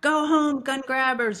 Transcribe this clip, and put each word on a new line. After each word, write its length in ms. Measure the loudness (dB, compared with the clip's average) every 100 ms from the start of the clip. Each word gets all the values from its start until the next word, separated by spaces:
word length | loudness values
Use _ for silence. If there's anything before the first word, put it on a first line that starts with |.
Go 260 | 2 2 2
home, 340 | 2 2 -2
gun 200 | -4 -6 -4
grabbers 520 | 0 0 0 -2 -2